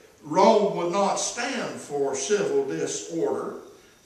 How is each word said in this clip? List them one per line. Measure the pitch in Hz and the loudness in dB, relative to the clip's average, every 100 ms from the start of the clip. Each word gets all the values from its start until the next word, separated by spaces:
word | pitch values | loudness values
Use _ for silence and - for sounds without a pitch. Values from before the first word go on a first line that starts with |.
| - - | -20 -16
Rome | 151 175 220 214 190 170 | -2 6 6 6 4 0
would | 175 | -2
not | 196 196 - | 2 0 0
stand | - 240 262 233 196 - | -4 -4 -4 -4 -6 -8
for | - 143 139 | -6 -2 -2
civil | - - 208 - 139 151 | -2 0 0 2 0 0
disorder, | 165 - - - 165 135 - - - - - - - | -2 -4 -6 -6 -2 -2 -2 -6 -10 -16 -20 -20 -20